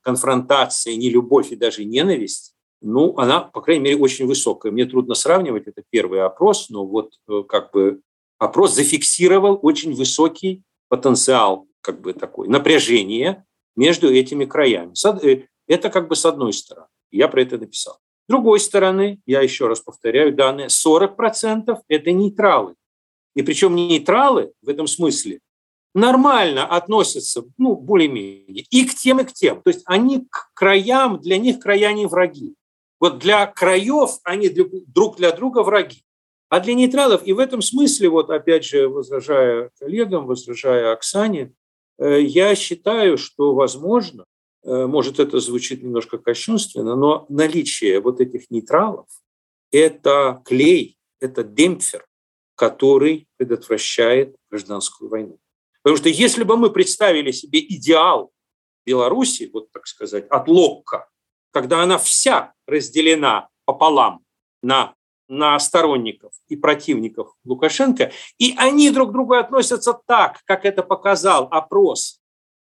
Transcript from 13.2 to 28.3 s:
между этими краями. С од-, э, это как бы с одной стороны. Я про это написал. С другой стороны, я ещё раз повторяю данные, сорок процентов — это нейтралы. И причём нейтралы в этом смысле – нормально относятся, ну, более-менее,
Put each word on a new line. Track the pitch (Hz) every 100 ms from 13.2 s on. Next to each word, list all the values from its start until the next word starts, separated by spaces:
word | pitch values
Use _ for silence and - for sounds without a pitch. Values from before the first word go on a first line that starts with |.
| 151 190 _ _ _ -
между | 131 196 156
этими | 131 131 143
краями. | 135 151 139 101 85
С | - 202
од-, | 202
э, | 151 131 - _ -
это | 170 165
как | 175 165
бы |
с | 160 165
одной | 151 120
стороны. | 98 - - 80 _ _
Я | - 151
про | 135
это | 127 123
написал. | 107 - - - _ _ -
С |
другой | 254 226 208
стороны, | 202 202 190 190 202 202 -
я | 135
ещё | 131 - 123
раз | 113
повторяю | - - 117 123 151
данные, | 143 135 139 135
сорок | - 160 156 196 -
процентов — | 226 220 220 220 220 220 -
это | 151 170
нейтралы. | 180 202 202 208 143 95 85 _ _ _ _ _ -
И |
причём | 139 147 190 175
нейтралы | 175 160 147 208 277 226 90 _
в | -
этом | 147 156
смысле – | - 165 147 107 90 _ _ _ _ _
нормально | 185 233 254 277 254 185 135 165
относятся, | 170 175 214 180 139 - - 123 -
ну, | 254
более-менее, | 190 131 196 156 123 98